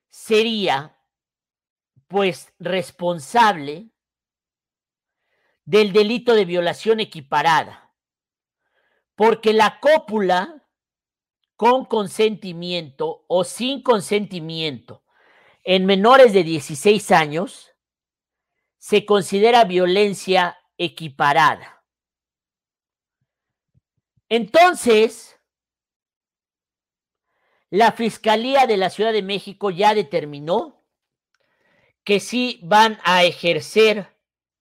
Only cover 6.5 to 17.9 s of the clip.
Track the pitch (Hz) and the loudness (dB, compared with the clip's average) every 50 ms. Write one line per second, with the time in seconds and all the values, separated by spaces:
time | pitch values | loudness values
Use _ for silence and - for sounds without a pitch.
6.5 | 175 180 175 170 160 - - 214 220 220 214 - - 160 131 _ 160 147 147 165 | -4 -4 -4 -4 -6 -6 -4 -2 -2 -2 -4 -10 -12 -20 -12 _ -4 -2 0 2
7.5 | 160 147 117 98 - - _ _ _ _ _ _ _ _ _ _ _ _ _ _ | 0 0 -2 -4 -14 -20 _ _ _ _ _ _ _ _ _ _ _ _ _ _
8.5 | _ _ _ _ _ _ _ _ _ _ _ _ _ - 208 226 220 220 - 220 | _ _ _ _ _ _ _ _ _ _ _ _ _ 0 2 2 2 2 0 0
9.5 | 214 220 214 202 - - - 285 311 311 311 - 208 214 196 180 180 180 196 311 | 2 2 2 2 0 0 2 2 2 2 0 -4 -4 -4 0 0 0 -2 -2 -6
10.5 | 320 285 _ _ _ _ _ _ _ _ _ _ _ _ _ _ _ _ _ _ | -12 -20 _ _ _ _ _ _ _ _ _ _ _ _ _ _ _ _ _ _
11.5 | _ _ 208 226 247 262 - - - 220 202 185 - - 220 220 220 165 - 185 | _ _ 0 0 0 0 -2 -4 -6 -6 -6 -6 -2 -2 -2 -2 -2 -4 -12 -14
12.5 | 170 165 175 180 180 175 170 139 131 _ 156 160 156 - _ _ 165 185 180 180 | -14 -12 -10 -8 -8 -8 -8 -10 -10 _ -8 -8 -8 -10 _ _ -2 -2 -2 -2
13.5 | - - 226 254 277 277 - - 240 208 - - 202 208 208 - 185 175 156 160 | -6 -8 -6 -6 -6 -6 -2 0 0 0 0 -4 -4 -4 -4 -6 -12 -12 -12 -12
14.5 | 165 160 160 156 135 113 - - 107 - _ _ _ _ _ _ _ _ _ _ | -10 -8 -8 -8 -8 -10 -16 -20 -20 -20 _ _ _ _ _ _ _ _ _ _
15.5 | _ _ _ 185 185 190 185 190 196 190 196 226 262 269 262 240 190 196 170 160 | _ _ _ -2 0 0 2 2 2 2 4 6 8 8 8 8 6 2 0 0
16.5 | 165 156 139 - 160 135 - 202 214 202 - - 202 165 156 147 143 160 196 269 | -4 -6 -6 -8 -12 -2 0 2 2 2 2 2 2 2 2 0 -4 -6 -8 -8
17.5 | - - - _ _ _ _ _ | -12 -18 -20 _ _ _ _ _